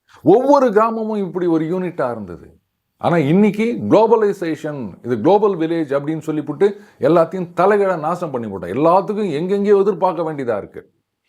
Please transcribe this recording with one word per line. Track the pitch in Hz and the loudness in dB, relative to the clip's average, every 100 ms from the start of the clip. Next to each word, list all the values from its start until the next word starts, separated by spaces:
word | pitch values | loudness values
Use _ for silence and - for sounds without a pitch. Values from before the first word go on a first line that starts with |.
| _ - | _ -2
ஒவ்வொரு | 135 214 262 285 254 | 4 4 6 4 4
கிராமமும் | 202 226 226 220 214 | 2 2 0 -4 -4
இப்படி | 185 165 175 | -4 -2 0
ஒரு | 160 160 | 0 0
யூனிட்டா | 185 180 - 131 | -4 -4 -4 -4
இருந்தது. | 113 95 85 92 80 _ _ _ _ | -6 -10 -14 -20 _ _ _ _ _
ஆனா | 117 170 | -2 0
இன்னைக்கு | 139 180 214 202 226 240 104 | 2 4 2 0 -4 -4 2
குளோபலைசேஷன், | 170 220 226 208 190 165 151 156 147 104 82 | 4 4 2 2 -2 -6 -6 -8 -10 -12 -10
இது | 117 120 | -6 0
குளோபல் | 131 202 208 185 | 2 4 2 0
வில்லேஜ் | 160 165 147 139 | -2 -2 -2 -4
அப்படின்னு | 143 160 156 | -4 -6 -6
சொல்லிப்புட்டு | 151 147 143 202 202 - - | -6 -6 0 -2 -2 -14 -2
எல்லாத்தையும் | 131 175 165 190 170 - | 2 4 2 -2 -6 0
தலைகீழா | 185 208 190 175 | 2 2 0 -2
நாசம் | 151 175 170 | -4 -6 -6
பண்ணி | 127 110 | -6 -8
போட்டோம். | 95 87 120 | -8 -6 0
எல்லாத்துக்கும் | 160 185 190 208 202 | 2 2 0 -4 -4
எங்கெங்கேயோ | 143 185 202 202 202 | -4 -2 -2 2 4
எதிர்பார்க்க | 190 180 185 165 160 | 2 0 -2 -2 -4
வேண்டியதா | 147 123 104 | -4 -4 -4
இருக்கு. | 90 - - _ _ _ | -6 -16 -20 _ _ _